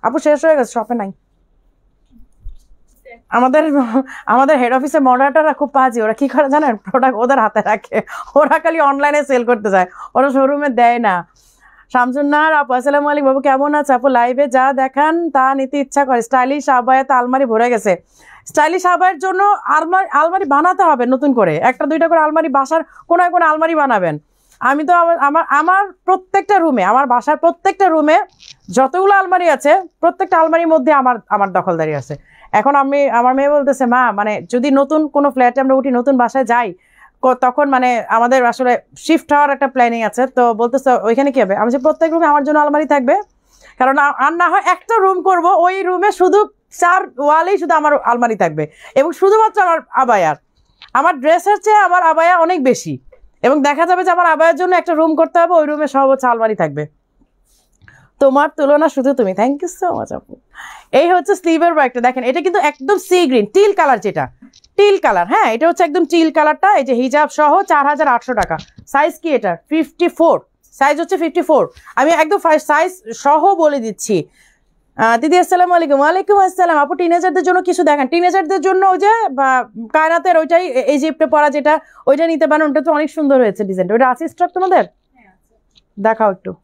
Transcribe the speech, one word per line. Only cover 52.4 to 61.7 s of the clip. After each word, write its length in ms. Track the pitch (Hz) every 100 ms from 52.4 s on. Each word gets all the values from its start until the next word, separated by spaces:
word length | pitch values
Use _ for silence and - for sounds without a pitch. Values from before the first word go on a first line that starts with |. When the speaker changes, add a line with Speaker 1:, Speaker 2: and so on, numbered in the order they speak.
| 330 359
Speaker 1:
বেশি, 340 | 254 233 165 131 - _ - _
এবং 200 | 240 294
দেখা 240 | 277 285 330
যাবে 180 | 359
যে 60 | 370
আমার 160 | 349 349
আবায়ার 300 | 302 320 302
জন্য 200 | 359 359
একটা 180 | 330
রুম 200 | 311 320
করতে 240 | 311 330 339
হবে, 160 | 339
ওই 120 | 349 302
রুমে 200 | 302 302
সব 220 | 269 269
হচ্ছে 180 | 269 262
আলমারি 280 | 233 226
থাকবে।" 320 | 214 160 143 151 _ _ _ _ _ _ _ _ _ _ _ _ _
তোমার 280 | 277 269 302 -
তুলনা 320 | 277 294 311
শুধু 260 | 277 254
তুমি। 180 | 262 202
Thank 240 | 185 240 285
you 120 | 349 -
so 160 | 359 -
much, 180 | -
আপু। 220 | - _ - _ - - - _
এই 180 | 247 339
হচ্ছে 260 | 359 330 392
স্লিভের 360 | 330 330 339